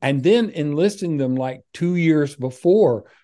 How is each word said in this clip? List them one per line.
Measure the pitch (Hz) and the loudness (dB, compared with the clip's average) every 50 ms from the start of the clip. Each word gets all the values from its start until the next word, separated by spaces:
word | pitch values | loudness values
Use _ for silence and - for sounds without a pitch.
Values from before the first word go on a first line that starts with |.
and | - 135 139 139 127 | -4 -2 -2 0 2
then | 170 220 240 226 202 | 2 2 2 2 -2
enlisting | - 170 147 147 143 151 180 208 202 - 196 170 156 143 | -4 -6 -4 -4 -2 0 0 -2 -2 -4 -6 -4 -4 -2
them, | 135 127 127 | -2 -2 -2
like, | 131 127 127 131 - - _ - | -2 -4 -6 -8 -10 -16 _ -10
two | - 170 175 180 | -6 -4 -2 0
years | 175 170 160 156 151 147 139 - | 0 2 2 4 2 2 -2 -4
before. | - 127 131 127 - - 175 185 220 208 143 120 104 - _ _ _ | -8 -8 -8 -8 -2 2 4 4 4 4 2 2 -2 -6 _ _ _